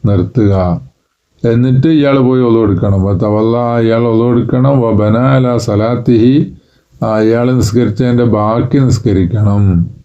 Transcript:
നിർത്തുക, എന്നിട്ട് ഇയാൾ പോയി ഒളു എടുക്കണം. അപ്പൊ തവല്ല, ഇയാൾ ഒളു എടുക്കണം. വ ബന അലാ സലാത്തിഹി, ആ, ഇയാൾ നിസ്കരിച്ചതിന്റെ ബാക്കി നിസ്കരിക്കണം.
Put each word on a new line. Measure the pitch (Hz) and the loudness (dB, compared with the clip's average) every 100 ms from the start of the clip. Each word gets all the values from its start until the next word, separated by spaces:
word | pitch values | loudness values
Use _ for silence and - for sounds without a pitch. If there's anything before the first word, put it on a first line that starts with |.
| - | 0
നിർത്തുക, | 98 87 - 104 95 90 85 - _ _ _ _ _ | 0 -2 0 0 0 0 -4 -8 _ _ _ _ _
എന്നിട്ട് | 117 117 127 131 156 | -2 0 2 2 2
ഇയാൾ | 160 143 139 | 2 2 2
പോയി | 127 127 | 2 2
ഒളു | 120 113 | 2 2
എടുക്കണം. | 110 95 107 98 | 2 0 0 0
അപ്പൊ | 95 | 0
തവല്ല, | 101 107 107 110 117 120 120 | 0 0 0 0 0 -2 0
ഇയാൾ | 113 113 | 0 0
ഒളു | 120 110 120 | 0 0 0
എടുക്കണം. | 120 120 127 131 139 | 0 -2 0 2 2
വ | 113 | 0
ബന | 107 104 110 | 0 0 0
അലാ | 131 135 127 120 | 0 0 0 -2
സലാത്തിഹി, | - 104 110 120 - 113 120 139 185 - _ _ _ - | -2 -2 -2 -2 0 2 4 2 -2 -8 _ _ _ -8
ആ, | 113 110 | -4 0
ഇയാൾ | 110 117 123 | 0 0 0
നിസ്കരിച്ചതിന്റെ | 127 104 113 120 104 127 123 | 0 -2 -2 -2 -2 -2 0
ബാക്കി | 120 107 104 117 127 143 | 0 0 0 -2 -2 0
നിസ്കരിക്കണം. | 131 101 120 95 92 110 104 101 101 87 85 - | 0 0 0 0 0 0 0 0 2 0 -2 -8